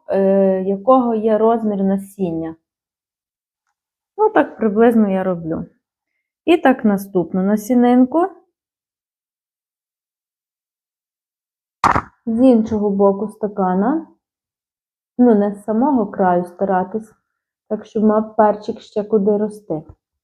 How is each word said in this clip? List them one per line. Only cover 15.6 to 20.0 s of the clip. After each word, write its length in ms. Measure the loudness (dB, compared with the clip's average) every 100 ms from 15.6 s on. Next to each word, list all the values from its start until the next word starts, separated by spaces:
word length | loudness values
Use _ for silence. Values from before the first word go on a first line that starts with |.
самого 420 | -6 -2 0 0 -2
краю 380 | 0 0 0
старатись, 680 | -2 -6 -2 -2 -4 -8 -12 _ _ _ _ _ -10
так 180 | -10 -8
щоб 180 | -2
мав 320 | 0 0 -2 0
перчик 440 | 0 0 -8 -12
ще 240 | -10 -8
куди 320 | -2 -2 0 -2
рости. 460 | -4 -8 -10 -10 -12 -20